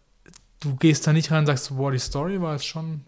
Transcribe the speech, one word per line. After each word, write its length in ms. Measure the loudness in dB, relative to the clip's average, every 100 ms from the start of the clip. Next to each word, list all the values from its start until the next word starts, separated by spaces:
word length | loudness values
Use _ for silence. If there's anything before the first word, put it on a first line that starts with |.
| _ _ -20 -20 _ _
du 140 | -6
gehst 320 | 4 4 4 4
da 60 |
nicht 180 | 2 2
rein 100 | 2
und 60 | 2
sagst, 280 | 0 -2
„Boah, 180 | -4 -2
die 80 | -2
Story 420 | -4 -4 -4 -2
war 100 | -2
jetzt 120 | -4 -6
schon 360 | -8 -8 -8